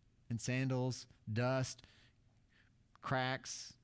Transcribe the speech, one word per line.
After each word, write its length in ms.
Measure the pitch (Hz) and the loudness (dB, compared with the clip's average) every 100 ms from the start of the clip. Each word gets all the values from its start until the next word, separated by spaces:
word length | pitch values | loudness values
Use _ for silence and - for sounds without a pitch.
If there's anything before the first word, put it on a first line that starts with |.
| _ _ - | _ _ -6
and 100 | 113 | -4
sandals, 680 | - 127 131 127 127 123 - - - | 0 0 2 2 0 -2 -8 -14 -4
dust, 540 | 110 123 131 131 - - - - - - - - - - - _ - | 0 2 2 0 -4 -14 -20 -20 -20 -20 -20 -20 -20 -20 -20 _ -14
cracks, 720 | - 135 127 135 - - - - | -2 2 2 0 -4 -10 -12 -16